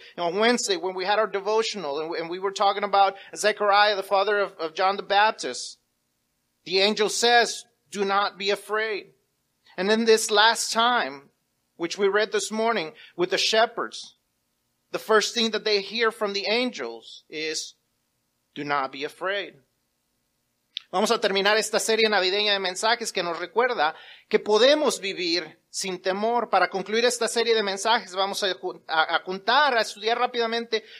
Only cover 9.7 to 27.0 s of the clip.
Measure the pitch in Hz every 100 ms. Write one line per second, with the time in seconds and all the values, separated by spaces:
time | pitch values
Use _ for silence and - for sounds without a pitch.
9.7 | - 196 220 226 220 220 208 220 220 -
10.7 | 226 240 240 135 139 143 _ _ _ _
11.7 | - 165 190 196 208 214 214 - 220 226
12.7 | 214 156 - - - 180 185 - 220 226
13.7 | - 113 - - _ _ _ _ _ _
14.7 | _ _ 170 - 214 196 240 226 214 214
15.7 | 208 196 226 226 220 208 202 196 226 247
16.7 | 151 117 117 - - - 156 156 156 -
17.7 | - _ _ _ _ _ _ _ - 147
18.7 | 143 135 135 147 - 185 202 160 139 _
19.7 | _ _ _ _ _ _ _ _ _ _
20.7 | - - 180 214 226 208 196 202 220 214
21.7 | 202 - 220 220 208 185 202 208 196 185
22.7 | 180 220 233 220 190 175 160 175 214 254
23.7 | - 151 - - - - 208 208 208 254
24.7 | 302 277 180 190 165 175 170 156 - _
25.7 | - 190 180 190 190 220 240 220 190 175
26.7 | 190 180 220